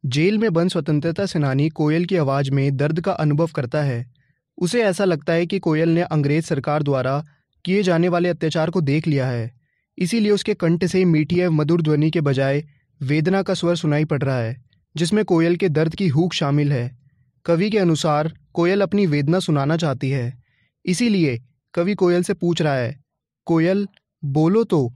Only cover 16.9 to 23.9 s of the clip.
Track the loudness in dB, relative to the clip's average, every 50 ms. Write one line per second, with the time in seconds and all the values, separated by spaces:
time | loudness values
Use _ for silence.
16.9 | -8 -14 _ _ _ _ _ _ _ _ _ 0 0 2 2 0 2 2 2 2
17.9 | 2 2 0 0 0 0 -2 -4 -6 -10 _ _ _ 0 0 2 2 2 0 0
18.9 | 2 2 2 2 2 0 2 2 0 0 2 0 0 0 2 0 0 0 0 -2
19.9 | -2 -2 -4 -2 -2 -2 -4 -6 -8 -10 _ _ _ _ _ _ _ _ _ -4
20.9 | -2 0 0 2 2 2 2 2 0 -4 -8 _ _ _ _ _ _ -2 -2 0
21.9 | 0 2 2 2 2 2 0 -2 -4 -2 0 -2 0 0 0 -2 0 -2 -2 -4
22.9 | -6 -10 _ _ _ _ _ _ _ _ _ -2 0 2 2 2 2 0 -2 -4